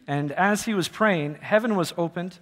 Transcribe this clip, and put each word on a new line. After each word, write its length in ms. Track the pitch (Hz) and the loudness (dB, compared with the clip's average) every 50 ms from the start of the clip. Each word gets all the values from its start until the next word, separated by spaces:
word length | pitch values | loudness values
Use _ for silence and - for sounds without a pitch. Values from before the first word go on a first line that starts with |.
| - | -8
And 260 | - 143 143 143 147 | -4 -4 -2 -2 -2
as 340 | 139 - 180 202 208 202 - | 0 2 2 2 2 0 -2
he 100 | 233 214 | -2 0
was 120 | 196 165 - | 0 0 -2
praying, 520 | - - 214 214 196 165 143 147 151 - | 0 2 2 2 2 2 0 -4 -6 -10
heaven 340 | - - 202 214 220 240 214 | -4 2 2 2 2 2 0
was 160 | 190 165 - - - | 0 0 -2 -2 -4
opened, 400 | 170 165 - 175 175 185 170 - | -4 -4 -4 -6 -8 -8 -10 -14